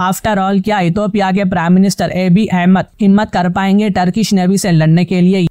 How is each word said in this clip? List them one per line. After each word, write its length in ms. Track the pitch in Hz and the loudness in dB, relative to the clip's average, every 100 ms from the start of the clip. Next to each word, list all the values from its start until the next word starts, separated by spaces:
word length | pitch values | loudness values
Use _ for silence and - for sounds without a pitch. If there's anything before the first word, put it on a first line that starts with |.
After 340 | 185 190 226 202 | -6 -4 -4 -2
all, 240 | 190 196 | -2 -2
क्या 160 | 196 208 | -2 -2
इथियोपिया 520 | 175 202 208 208 190 | -2 -2 -2 -2 -2
के 140 | 190 190 | -2 -2
प्राइम 280 | 185 170 | -2 2
मिनिस्टर 380 | 185 196 - 170 165 | 2 2 0 -4 -2
एबी 300 | 185 180 220 | 0 2 2
अहमद 400 | 180 175 185 - - | 0 2 0 -2 -2
हिम्मत 300 | 202 202 220 | 2 2 0
कर 180 | 190 180 | -2 -2
पाएंगे 400 | 185 196 196 214 | -2 0 0 0
टर्किश 440 | 190 180 220 208 | -2 -2 -2 0
नेवी 240 | 196 180 196 | 0 2 0
से 140 | 202 | 0
लड़ने 340 | 160 156 165 170 | 2 2 2 2
के 160 | 180 | 0
लिए? 260 | 180 190 170 | 2 2 0